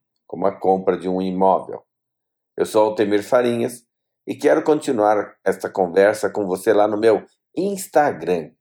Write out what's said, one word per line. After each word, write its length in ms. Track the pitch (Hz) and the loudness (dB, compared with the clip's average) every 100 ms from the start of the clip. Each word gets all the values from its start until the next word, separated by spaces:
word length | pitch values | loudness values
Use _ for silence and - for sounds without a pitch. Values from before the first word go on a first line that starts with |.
| _ _ _ | _ _ _
como 180 | 82 95 | -6 -4
a 60 | |
compra 440 | - 92 95 92 90 | -2 0 0 0 -2
de 120 | 90 | -4
um 120 | 92 | -4
imóvel. 640 | 95 92 95 85 - - - _ _ _ _ _ _ - | -4 0 2 2 -2 -14 -16 _ _ _ _ _ _ -6
Eu 80 | |
sou 200 | - 110 | -2 2
Altemir 400 | 107 107 101 104 | 2 2 0 0
Farinhas 600 | 101 123 123 117 120 - _ _ _ _ | 0 0 0 -2 -4 -8 _ _ _ _
e 80 | - 117 | -12 -2
quero 260 | 143 156 | 2 2
continuar 720 | 156 147 - 117 104 107 101 - | 2 0 0 0 2 2 -2 -6
esta 240 | 98 92 92 | -4 -4 -4
conversa 640 | - 90 87 101 107 101 | -2 0 4 4 2 -4
com 160 | 107 95 | -4 -4
você 260 | 95 113 | -2 0
lá 140 | 104 104 | 2 2
no 100 | 104 | 2
meu 300 | 113 98 - _ _ - | 2 2 -2 _ _ -8
Instagram 960 | 196 196 - 156 143 - 80 90 78 _ | -6 -6 -2 0 0 -2 -4 -4 -6 _